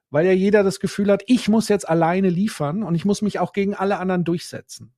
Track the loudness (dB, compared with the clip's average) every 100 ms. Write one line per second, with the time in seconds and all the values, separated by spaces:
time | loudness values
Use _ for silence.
0 | _ 0 2 4 4 4 2 0 -4 -2
1 | 0 0 2 0 2 2 2 0 0 0
2 | 2 2 0 0 -2 -2 -4 -4 -2 -2
3 | 0 0 -2 -2 -4 -2 -4 -2 -2 -2
4 | -2 -2 -2 -4 -6 -16 -16 -20 -20